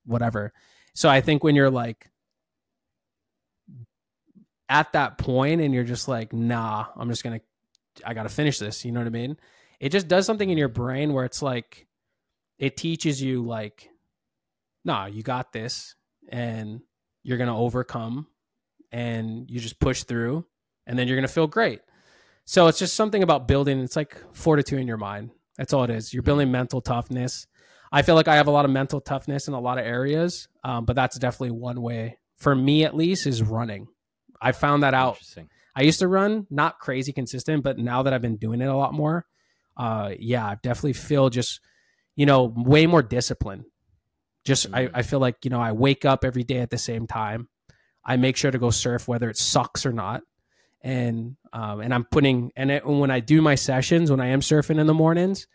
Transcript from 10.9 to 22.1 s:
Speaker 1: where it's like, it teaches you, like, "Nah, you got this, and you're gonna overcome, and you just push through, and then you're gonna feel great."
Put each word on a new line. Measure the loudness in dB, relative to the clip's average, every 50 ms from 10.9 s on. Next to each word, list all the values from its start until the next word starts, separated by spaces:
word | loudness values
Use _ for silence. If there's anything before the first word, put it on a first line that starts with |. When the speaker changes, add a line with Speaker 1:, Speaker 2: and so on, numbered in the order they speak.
| -2 -2 -2 -2 0
Speaker 1:
where | -2 -2
it's | -4 -6 -6
like, | -4 -4 -4 -4 -8 _ -20 -20 _ _ _ _ _ _ _ _ _ _ _ _ _ _ _
it | -6 -6 -6 -4
teaches | -4 -6 -6 -4 -2 -2 -2 -2 -2
you, | -4 -4 -4 -4 -4
like, | -6 -6 -8 -10 -12 _ _ -20 _ _ _ _ _ _ _ _ _ _ _ _ _ _ _ _ _ _ _ -6
"Nah, | -6 -6 -6 -6
you | -8 -10 -10 -6
got | -6 -6 -6 -6 _ -10
this, | -10 -8 -8 -10 -10 -12 -16 -20 _ _ _ _ _ _
and | -12 -8 -6 -6 -6 -6 -8 -8 -10 -12 -14 -16 _ _ _ _ _ _ _ -8
you're | -6 -4
gonna | -2 -2 -2 -2
overcome, | -2 -2 -2 -2 -4 -6 -6 -8 -10 -8 -8 -8 -10 -10 _ _ _ _ _ _ _ _ _ _ _ _ _
and | -10 -8 -6 -4 -4 -6 -6 -6 -8 -10 -12 -10
you | -10 -10
just | -10 -8 -4 0
push | 0 0 0 -2 -6
through, | -6 -4 -4 -2 -2 -4 -6 -8 _ _ _ _ _ _ _ _
and | -6 -4 -2
then | 0
you're | 0 0
gonna | 0 0
feel | 0 0 0 0
great." | 0 0 0 0 0 -2 -6 _ _ _ _ _ _